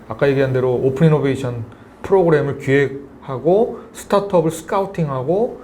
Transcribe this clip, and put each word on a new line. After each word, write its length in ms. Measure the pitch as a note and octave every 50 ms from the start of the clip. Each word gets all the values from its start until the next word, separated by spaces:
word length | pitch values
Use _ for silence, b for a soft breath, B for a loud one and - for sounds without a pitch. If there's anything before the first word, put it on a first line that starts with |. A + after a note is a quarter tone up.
| B B
아까 180 | A2 - D3 C#3
얘기한 240 | C3+ C#3 C3+ C3
대로 220 | C3 B2+ B2+ B2+ B2
오픈 340 | A#2 A#2+ C3+ C3 - E3 D#3+
이노베이션 560 | D3+ C#3+ C3 C#3 C3 C3+ C3+ B2 A#2+ A#2 A2+ - B B B B B B
프로그램을 560 | - - G3 F#3+ F3 E3+ D#3 C#3+ C#3 C#3+ B2+ C#3
기획하고 1200 | - C3+ C3+ C#3+ C#3 C3 C3+ - - - - - - - C3+ B2 A#2+ E3 F3+ G#3 A#3+ A#3 B B B B B
스타트업을 580 | - - - - G3+ G3 G3+ - F3 D#3 D#3+
스카우팅하고 1120 | D#3 - - - G#3+ G3 G3 F#3+ G3 - D#3+ C#3+ C3+ C3 B2+ C#3+ F3 G3+ A#3 B3+ - B